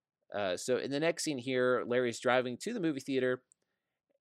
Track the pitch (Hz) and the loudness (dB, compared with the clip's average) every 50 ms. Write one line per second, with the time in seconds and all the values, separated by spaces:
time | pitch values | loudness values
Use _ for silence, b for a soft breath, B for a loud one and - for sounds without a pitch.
0 | _ _ _ _ _ - - 101 101 92 90 95 - 123 123 101 - 127 139 143 | _ _ _ _ _ -12 -6 -4 -2 -2 -2 -2 -2 -2 -2 0 -2 -2 -2 0
1 | 160 170 170 - - 160 143 123 120 135 131 127 127 127 127 110 78 110 120 127 | 0 0 0 0 -2 -4 -4 -4 -4 -2 0 2 4 4 4 2 2 0 2 2
2 | 127 120 113 - - 123 123 127 123 127 120 - - 214 240 226 165 160 139 135 | 2 0 0 0 2 4 4 4 2 0 -4 -6 -6 -6 -4 -2 -2 -2 -2 -2
3 | - - 135 127 127 127 127 127 _ _ _ _ _ _ _ _ _ _ _ _ | -4 -2 0 2 2 2 0 0 _ _ _ _ _ _ _ _ _ _ _ _
4 | _ _ _ _ | _ _ _ _